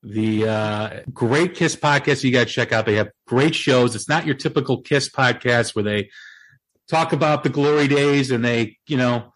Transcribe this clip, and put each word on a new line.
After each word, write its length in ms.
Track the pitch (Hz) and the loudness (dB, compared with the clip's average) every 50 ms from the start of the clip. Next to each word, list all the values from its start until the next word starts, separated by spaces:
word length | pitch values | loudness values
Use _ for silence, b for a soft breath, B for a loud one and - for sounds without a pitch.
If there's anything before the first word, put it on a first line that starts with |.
| - | -16
the, 460 | 104 104 107 110 110 110 107 107 110 | -8 -6 -4 -2 -2 0 0 0 0
uh, 520 | 110 107 110 107 104 107 107 107 - - - - - | 0 -2 -2 -4 -4 -4 -6 -8 -10 -12 -14 -14 -6
great 420 | - 123 113 123 147 170 180 180 | -2 0 0 2 2 0 0 -2
Kiss 220 | - 175 160 - | -2 -2 -2 -2
podcast 480 | - - 151 143 139 - - 143 135 - | 0 0 2 2 2 2 0 0 0 0
you 80 | 131 123 | 2 2
gotta 140 | 127 120 | 2 2
check 260 | 113 - - 120 - 120 | 2 0 -4 -2 0 0
out. 120 | 113 110 | 0 0
They 120 | 117 104 | 0 0
have 140 | 107 110 - _ _ _ - | 0 0 -4 _ _ _ -2
great 260 | 120 123 139 160 165 | 0 2 2 2 0
shows. 400 | - - 147 131 127 123 120 107 | -2 0 2 4 4 4 2 0
It's 140 | 104 - - | -4 -4 -2
not 180 | 147 165 165 | -2 -2 0
your 80 | 160 139 | -2 -6
typical 480 | 135 - - - 151 131 - 131 117 - | -4 -4 -2 -2 -2 -2 -2 -4 -4 -2
Kiss 260 | - 147 139 131 - | -2 0 0 0 -2
podcast 680 | - - 135 123 120 123 - 127 120 120 113 - - | -2 0 0 0 0 0 0 0 2 2 0 -2 -4
where 80 | 110 104 | -4 -4
they 260 | 104 104 104 98 B B B B B B B B B B B B _ _ _ _ _ | -2 -2 -4 -4 B B B B B B B B B B B B _ _ _ _ _
talk 220 | 160 160 165 160 170 | 0 0 0 0 0
about 320 | 143 156 151 151 143 - | 0 2 2 0 0 0
the 40 | 139 | -2
glory 380 | 131 143 143 147 151 151 147 | -2 0 2 2 2 2 2
days 460 | 139 143 143 139 143 143 143 135 127 127 | 2 2 2 2 2 2 2 0 0 -2
and 120 | 117 117 | 0 0
they, 340 | 123 120 117 117 110 - _ _ - | 0 0 0 -2 -4 -6 _ _ -6
you 80 | 151 | -2
know 360 | 127 127 123 123 120 110 - _ | 0 0 0 0 -2 -6 -10 _